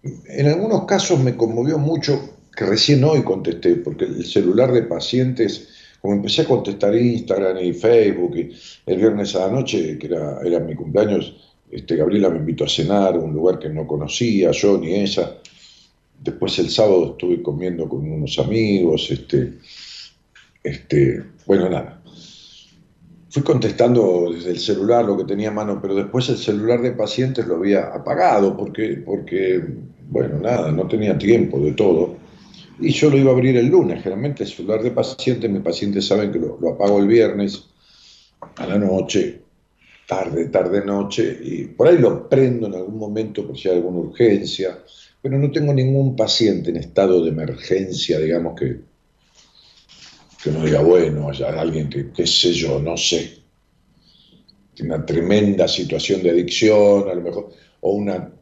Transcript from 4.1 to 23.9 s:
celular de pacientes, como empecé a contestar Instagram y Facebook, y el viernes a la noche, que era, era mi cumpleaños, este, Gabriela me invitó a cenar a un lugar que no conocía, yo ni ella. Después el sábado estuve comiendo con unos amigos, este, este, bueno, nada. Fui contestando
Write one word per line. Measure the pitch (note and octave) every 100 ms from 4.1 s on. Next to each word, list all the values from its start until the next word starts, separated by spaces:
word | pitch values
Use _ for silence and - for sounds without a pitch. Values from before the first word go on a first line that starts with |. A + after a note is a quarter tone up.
| - -
celular | G#2 F2+ G#2 B2+
de | B2
pacientes, | E2+ E2 - B2 B2+ B2 A2+ - - - - _
como | G2
empecé | G2+ G#2 -
a |
contestar | D#3 A#2+ G2+ G2 G2+
Instagram | A2 B2 A#2 - F#2+ F#2+ F#2
y | F2+
Facebook, | F2 A2 A#2 G#2 F2 F2 E2+
y | - - - -
el | - F#2
viernes | A2 G#2 G2
a | F#2 F#2+
la |
noche, | B2 - G#2 D#2 D2+
que | D2+
era, | E2+ D2+ C#2
era | E2+ E2
mi | D#2+
cumpleaños, | D2+ D#2 F#2+ G#2+ F#2+ - - _ _ _
este, | - - E2
Gabriela | D#2 G#2 F#2+
me | E2
invitó | D#2 D2
a | -
cenar | - D#2+ G2+ F#2+
a | E2+
un | D#2+
lugar | D2 F2+ -
que | D#2
no | D#2 D2+
conocía, | D2+ D2+ - A#2+ G2+ E2+
yo | E2 G2+ F#2+
ni | E2
ella. | G2 G2 - - - - _ - _ _ _ _ _
Después | - - F#2+ -
el | E2+
sábado | - G#2+ F#2 D#2
estuve | - F2+ E2+
comiendo | - D2 F2+ E2+ D#2
con | C2 D2+
unos | D#2 C#2 -
amigos, | C#2 A2 A2 G2+ E2+ D#2 -
este, | C2 - - - - - - - - - _ _ - _ _
este, | - - - - C2+ - - - -
bueno, | G2 F#2
nada. | D#2+ - - - - - - - - _ _ _ _ _ - _
Fui | C#3+
contestando | C#3+ C3+ G#2 - A#2+